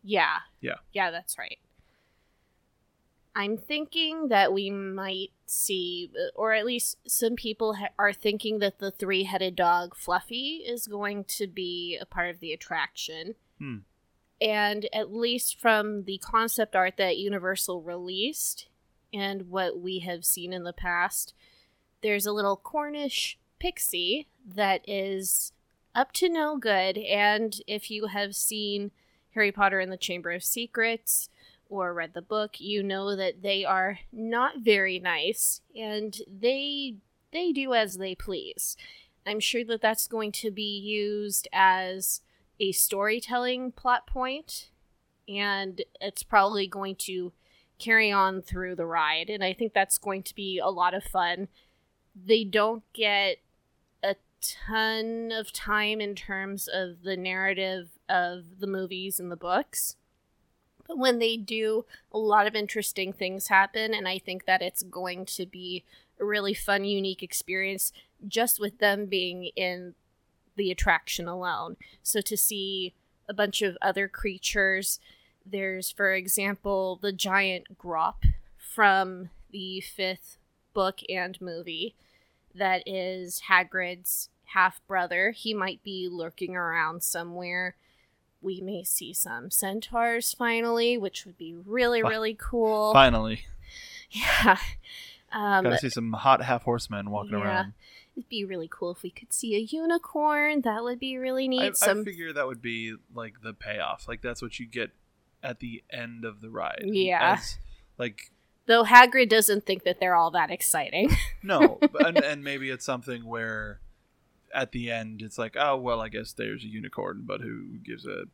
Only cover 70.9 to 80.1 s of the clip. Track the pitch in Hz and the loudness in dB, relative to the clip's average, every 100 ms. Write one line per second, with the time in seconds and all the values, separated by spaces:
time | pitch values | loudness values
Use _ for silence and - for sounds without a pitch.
70.9 | 165 - - 170 180 180 131 170 180 - | 4 2 -6 -6 -4 -4 -4 -6 -12 -20
71.9 | - - 214 202 208 - 208 196 190 180 | -8 -2 0 0 0 0 0 -4 -4 -6
72.9 | _ _ _ - 202 208 - 202 175 196 | _ _ _ -10 -2 0 2 -2 0 0
73.9 | 190 196 - 208 185 - 208 190 190 196 | 0 -4 -4 -6 -4 -2 2 2 2 -2
74.9 | - - - _ _ 190 196 190 185 185 | -4 -8 -20 _ _ -8 -4 -4 -4 -8
75.9 | - 202 190 180 - 196 196 202 196 190 | 0 2 2 0 0 0 -2 0 0 0
76.9 | 185 202 190 196 190 190 180 - 185 175 | -2 -4 -2 2 2 2 -2 -8 -16 -6
77.9 | 160 170 - - - - - - - 208 | 0 0 6 4 4 -6 -20 -10 6 6
78.9 | 190 185 185 180 - - 202 185 190 - | 8 2 -4 -12 -16 -16 -10 -8 -8 -10
79.9 | - 185 | -4 -4